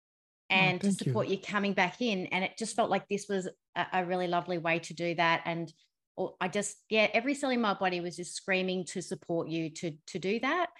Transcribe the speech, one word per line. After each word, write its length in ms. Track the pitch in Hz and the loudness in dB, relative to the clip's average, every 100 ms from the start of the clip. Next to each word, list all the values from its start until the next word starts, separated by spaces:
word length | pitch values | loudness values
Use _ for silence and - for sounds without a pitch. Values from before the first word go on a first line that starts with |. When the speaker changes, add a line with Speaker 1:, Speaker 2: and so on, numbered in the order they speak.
| _ _ _ _ - | _ _ _ _ 0
Speaker 1:
Oh, 60 | 190 | 4
Speaker 2:
and 240 | 190 180 | 4 4
to 80 | 202 | 2
Speaker 1:
thank 140 | 190 | 2
you. 100 | 151 | 2
Speaker 2:
support 160 | 131 180 | 0 0
you 100 | 190 | -2
coming 360 | - 208 202 | 0 0 2
back 280 | 196 180 - | 2 0 2
in. 260 | 240 190 185 | 0 0 -2
And 140 | 180 | -2
it 160 | 190 - | -2 -4
just 160 | 220 | -4
felt 160 | - 214 | 0 2
like 160 | 196 - | 2 0
this 180 | 202 - | -6 -2
was 220 | 196 180 - _ 175 | -4 -4 -10 _ -4
a, 100 | 170 | -2
a 140 | 185 175 | 0 0
really 240 | 180 180 | 0 2
lovely 280 | 175 175 180 | 0 0 -2
way 220 | 165 165 | 0 0
to 140 | 160 | -2
do 200 | 165 170 170 | -4 -2 2
that. 260 | 165 165 | 4 4
And 260 | - 165 165 _ _ _ _ - | 0 -4 -6 _ _ _ _ -6
or 200 | 185 - | -6 -2
I 80 | 180 | -2
just, 300 | 208 202 - - | -2 -4 -8 0
yeah, 200 | 220 208 | 4 4
every 200 | 226 254 | 4 0
cell 160 | 285 269 | -2 0
in 100 | 247 | 2
my 140 | 214 | 2
body 260 | 190 185 175 | 2 0 0
was 160 | 175 170 | -4 -8
just 180 | 175 | -10
screaming 520 | - - 185 185 185 170 | -8 -2 0 2 -2 -4
to 160 | 190 | -6
support 480 | - 180 - 165 160 | -6 -8 -2 -2 0
you 200 | 165 160 | -2 -4
to, 200 | 156 170 151 - | -4 -8 -8 -10
to 120 | 180 | -6
do 200 | 185 226 | -2 0
that. 280 | 262 349 339 | 0 0 -2